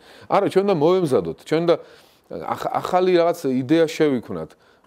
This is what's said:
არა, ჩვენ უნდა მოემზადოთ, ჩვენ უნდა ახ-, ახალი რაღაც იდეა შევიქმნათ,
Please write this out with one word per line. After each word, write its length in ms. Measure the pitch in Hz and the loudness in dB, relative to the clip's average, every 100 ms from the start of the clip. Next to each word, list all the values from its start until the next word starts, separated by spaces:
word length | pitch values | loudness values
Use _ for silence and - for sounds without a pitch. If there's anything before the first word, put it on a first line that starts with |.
| - - | -16 -20
არა, 220 | - 180 185 | -2 0 2
ჩვენ 160 | 185 | 0
უნდა 120 | 202 170 | 0 2
მოემზადოთ, 600 | 156 185 160 120 82 - | 2 2 2 0 -2 -8
ჩვენ 200 | - 156 | -4 -2
უნდა 140 | 170 160 - - _ _ _ | 2 0 -2 -20 _ _ _
ახ-, 420 | 85 - 120 - | -12 -8 -6 -4
ახალი 400 | - - 180 185 | -4 -2 0 2
რაღაც 260 | 175 170 170 | 2 2 -2
იდეა 440 | 139 127 127 165 156 | -2 -2 0 2 2
შევიქმნათ, 640 | - 151 127 - 87 80 - _ _ | 2 0 0 -4 -10 -12 -16 _ _